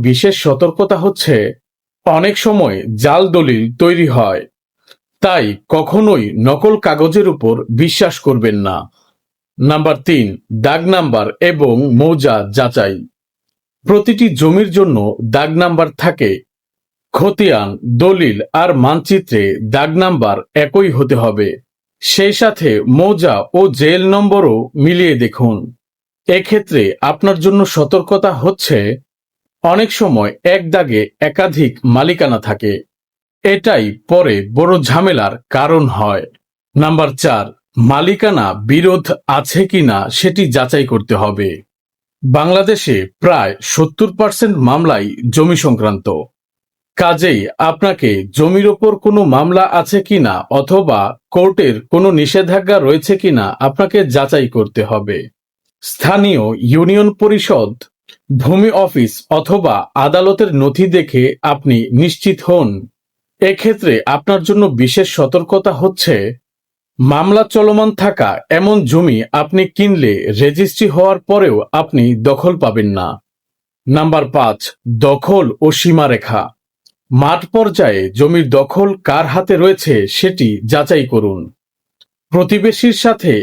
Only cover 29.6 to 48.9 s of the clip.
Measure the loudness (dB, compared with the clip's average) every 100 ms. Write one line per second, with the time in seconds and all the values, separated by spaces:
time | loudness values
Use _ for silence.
29.6 | -2 0 -2 -2 0 0 -2 -2 0 0
30.6 | 0 -2 0 -2 -2 -4 -4 -2 -2 0
31.6 | -2 0 0 2 2 0 0 -2 -4 -4
32.6 | -4 -6 -8 _ _ _ _ _ -2 0
33.6 | 0 0 0 -6 0 2 2 0 -2 0
34.6 | 2 2 2 0 2 0 -2 -6 -6 -2
35.6 | 2 2 0 -2 -2 -2 -6 _ _ _
36.6 | _ -2 0 2 -2 -2 -2 -2 -4 -12
37.6 | _ 0 2 2 0 0 0 0 -2 -4
38.6 | -2 2 2 0 -2 -6 -4 -4 -2 -2
39.6 | 0 0 2 0 -4 -2 -2 0 0 0
40.6 | 0 -2 0 -2 -2 -2 -2 -4 -6 -8
41.6 | -16 _ _ _ _ _ -2 0 2 2
42.6 | 2 0 0 -2 -4 -4 0 0 -2 -6
43.6 | -6 -2 -2 0 -2 -2 -2 0 -2 0
44.6 | 0 2 0 0 -4 -6 -2 0 2 2
45.6 | 0 0 -2 -2 -4 -6 -8 _ _ _
46.6 | _ _ _ -2 0 0 0 0 -2 -2
47.6 | -2 0 -2 0 -2 -2 -4 -2 2 2
48.6 | 2 2 0